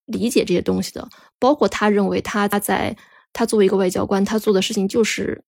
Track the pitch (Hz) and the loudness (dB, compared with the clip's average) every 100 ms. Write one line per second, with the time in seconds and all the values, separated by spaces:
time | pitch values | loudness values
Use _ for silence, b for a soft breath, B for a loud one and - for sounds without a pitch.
0 | - 196 226 226 214 180 202 185 190 - | -10 -4 0 0 2 0 0 -2 -4 -10
1 | - b b _ 254 294 226 - 214 208 | -16 b b _ 2 4 0 2 2 2
2 | 190 185 - 214 202 202 - 190 - - | 2 -2 -2 -2 0 -2 -2 -2 -4 -8
3 | b b b - 233 220 190 196 180 196 | b b b -4 0 4 4 4 0 -2
4 | 190 196 196 220 214 190 196 208 196 240 | -2 0 0 0 2 2 0 -2 0 0
5 | 214 - 196 - | 0 -2 -6 -8